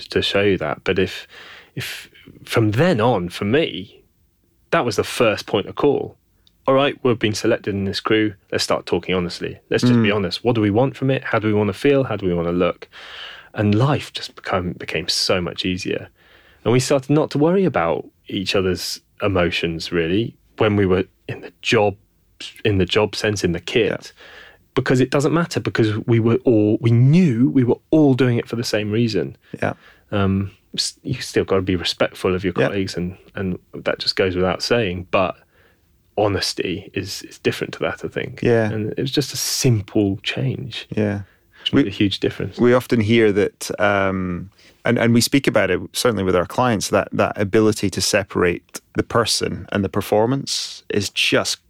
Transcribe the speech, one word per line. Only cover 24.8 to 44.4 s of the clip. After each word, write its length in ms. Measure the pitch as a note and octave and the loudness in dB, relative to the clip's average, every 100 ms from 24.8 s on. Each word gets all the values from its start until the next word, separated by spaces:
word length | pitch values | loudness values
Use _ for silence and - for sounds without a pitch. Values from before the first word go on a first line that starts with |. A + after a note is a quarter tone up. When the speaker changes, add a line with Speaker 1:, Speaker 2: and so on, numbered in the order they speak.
| C3 C3 | 0 2
Speaker 1:
it 100 | C3 | 2
doesn't 240 | D3 D3 | 2 2
matter, 280 | D#3 E3+ - | 0 0 -2
because 360 | A2 G2+ A2 G#2+ - | -2 0 0 0 2
we 140 | A2+ | 2
were 160 | A2+ A2+ | 4 2
all, 340 | - A2 G#2+ A2+ | 4 4 4 2
we 100 | A#2+ | 4
knew 580 | A#2 C3 E3 F3 A2+ C#3 | 6 6 6 4 4 4
we 140 | C#3+ | 4
were 140 | A#2+ - _ | 2 0 _
all 220 | D#3+ D3 | 4 6
doing 240 | B2 B2+ A#2 | 6 4 2
it 100 | - | -2
for 80 | A#2 | -4
the 60 | |
same 280 | G#2+ G#2+ G#2 | -2 -2 0
reason. 460 | G#2+ A#2 G2+ C2+ - _ - | 2 2 0 -4 -8 _ -6
Speaker 2:
Yeah. 120 | G2+ - - _ _ | -4 -4 -14 _ _
Speaker 1:
Um, 400 | G#2 G2 F#2+ G2 - _ | -2 0 0 -2 -10 _
s-, 260 | - - - | -8 -8 -8
you 180 | - B2+ | -8 -8
still 240 | - A2+ F#2 | -2 -2 0
gotta 160 | G2 | 0
be 160 | F#2+ F2+ | 0 -2
respectful 580 | - - - - G2 F#2 | -2 -2 -4 -2 -2 0
of 80 | |
your 100 | F#2 - | -2 0
Speaker 2:
Yeah. 100 | C#3 | 0
Speaker 1:
colleagues, 300 | G2+ G2 - | 0 -4 -4
and, 180 | F2 F#2 - - | -6 -8 -14 -8
and 220 | F#2+ F2+ - | -6 -6 -10
that 260 | D2+ E2+ - | -8 -6 -4
just 180 | - - | -4 -2
goes 180 | F#2+ F2+ | -2 0
without 260 | F#2 E2+ | 0 -2
saying, 440 | - A#2+ G#2 F2+ F#2 | 0 0 0 -4 -4
but 260 | G#2+ F2+ - _ _ _ _ _ _ _ - | 0 0 -4 _ _ _ _ _ _ _ -2
honesty 720 | G#2 F#2+ - - - E2 - | 0 0 -4 -4 -6 -6 -8
is, 300 | - G2 - | -8 -8 -10
is 160 | - - | -14 -4
different 340 | - - - - | -4 -2 -6 -6
to 40 | |
that, 240 | D#2+ - | -6 -6
I 40 | - | -8
think. 340 | - - - | -8 -8 -4
Speaker 2:
Yeah. 280 | - A#2 G#2+ | 2 2 2
Speaker 1:
And 200 | A2 G#2+ - | -2 -6 -4
it 20 | |
was 100 | C3+ | -4
just 220 | D3+ C3+ | -2 -4
a 40 | C3 | -6
simple 800 | - - C3+ A2 G2 A2 G2+ F#2+ | -6 0 2 0 0 0 0 0
change. 640 | - - C3 - C3 - - | -6 -4 -4 -4 -8 -12 -8
Speaker 2:
Yeah. 320 | - G#2 G2+ G2 _ _ _ | -2 -2 -2 -8 _ _ _
Speaker 1:
Which 120 | - | 0
made 120 | C3+ G#2+ | 2 2
Speaker 2:
We, 40 | |
Speaker 1:
a 40 | |
huge 260 | - G#2 - | 2 0 0
difference. 380 | - - F#2 - | -4 -4 -8 2
Speaker 2:
we 160 | A#2+ | 4
often 280 | B2 - A#2+ | 4 2 0
hear 300 | G#2+ A#2 A2 | 4 4 4
that, 480 | G2 F#2 - - - | 4 0 -2 -10 -2
um, 720 | G#2 G2+ G2 F#2+ F#2 F2 | 0 2 0 -2 -4 -6